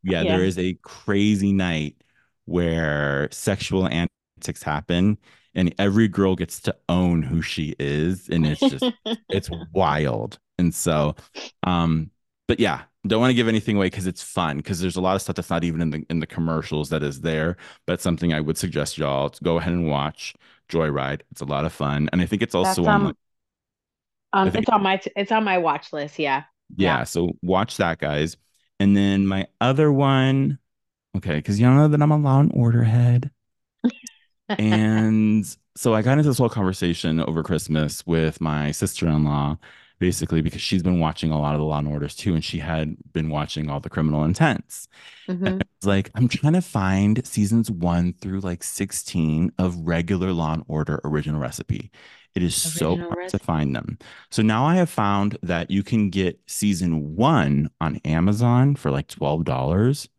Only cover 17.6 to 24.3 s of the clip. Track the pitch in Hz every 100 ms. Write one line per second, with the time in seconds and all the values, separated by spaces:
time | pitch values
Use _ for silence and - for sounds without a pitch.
17.6 | - - - 90 92 82 87 78 78 80
18.6 | 92 73 73 - 73 67 73 - 82 85
19.6 | 82 87 82 71 73 - - - _ _
20.6 | _ 85 78 69 67 71 _ - 71 71
21.6 | 80 - 71 73 76 90 87 104 113 90
22.6 | 90 92 85 101 98 - _ _ _ _
23.6 | _ _ _ _ _ _ _